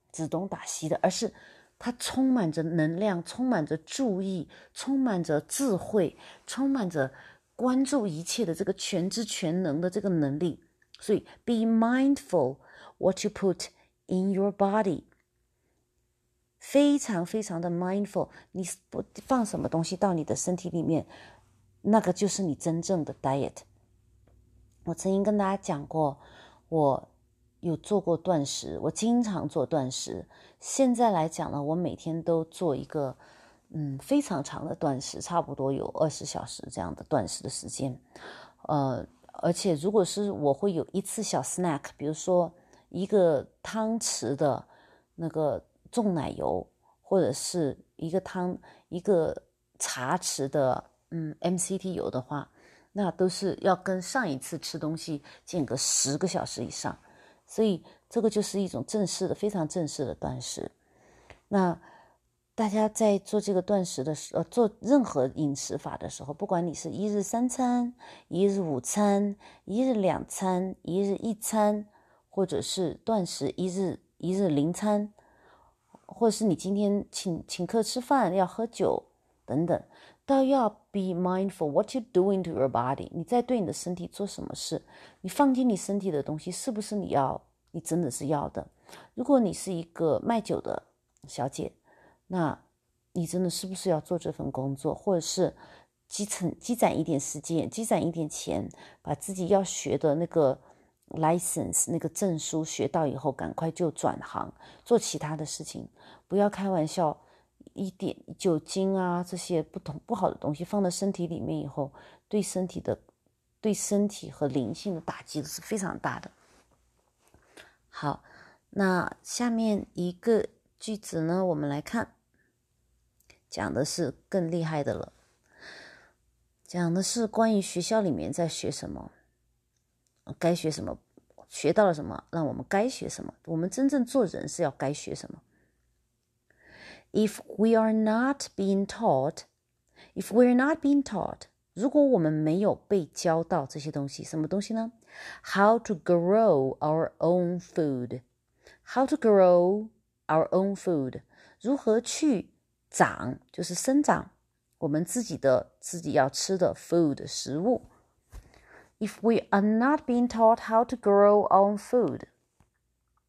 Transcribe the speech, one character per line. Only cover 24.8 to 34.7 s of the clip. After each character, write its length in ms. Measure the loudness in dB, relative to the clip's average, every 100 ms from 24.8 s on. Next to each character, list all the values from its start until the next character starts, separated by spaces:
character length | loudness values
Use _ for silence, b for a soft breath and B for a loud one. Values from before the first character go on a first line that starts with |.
| -8
我 100 | -4
曾 160 | 0
经 100 | 2
跟 160 | 2 2
大 80 | 0
家 100 | -2
讲 240 | -4 -6 -4
过， 320 | 0 0 -2 B B B B _
我 380 | 2 2 2 -4 _ _ _ _ _
有 180 | -4 -4
做 240 | 0 0
过 160 | 0 0
断 260 | 2 0
食， 360 | 0 -6 -8 -4
我 80 | -4
经 320 | -2 2 2
常 260 | 2 -2 -2
做 200 | -2 0
断 240 | 0 -2
食。 360 | -6 -8 -10 -12 B B B
现 360 | -6 2 2 4
在 160 | 4
来 180 | 4 0
讲 220 | -4 -6
呢， 100 | -4
我 140 | -2 -2
每 200 | -2 -4
天 280 | -6 -4
都 200 | 0 0 -2
做 300 | -2 -2 -2
一 80 | -4
个， 300 | -4 -4 -8 B B B B _
嗯， 260 | -6 -6 -6
非 200 | 0 0
常 240 | 2 -4
长 220 | -6 -8
的 80 | -8